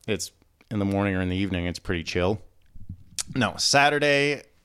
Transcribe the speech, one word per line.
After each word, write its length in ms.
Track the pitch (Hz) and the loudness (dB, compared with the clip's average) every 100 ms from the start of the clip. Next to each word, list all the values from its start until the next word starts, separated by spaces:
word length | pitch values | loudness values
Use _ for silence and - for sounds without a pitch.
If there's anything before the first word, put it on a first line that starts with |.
| - | -4
it's 240 | 98 - _ _ _ - | -4 -4 _ _ _ -8
in 80 | 107 | -2
the 60 | 98 | 0
morning 300 | 98 101 92 | 2 0 0
or 60 | |
in 60 | 92 | 0
the 80 | 92 | 0
evening, 300 | 98 92 87 | 0 -2 -2
it's 140 | 85 | -6
pretty 240 | - 87 | -4 -4
chill. 380 | 80 90 90 107 - _ - - - - - - - 135 | -2 0 0 0 -6 _ -20 -16 -12 -14 -12 -10 -4 -2
No, 200 | 101 - | -2 0
Saturday 840 | - 143 143 147 147 139 143 135 - _ | 2 4 4 4 2 2 2 -2 -8 _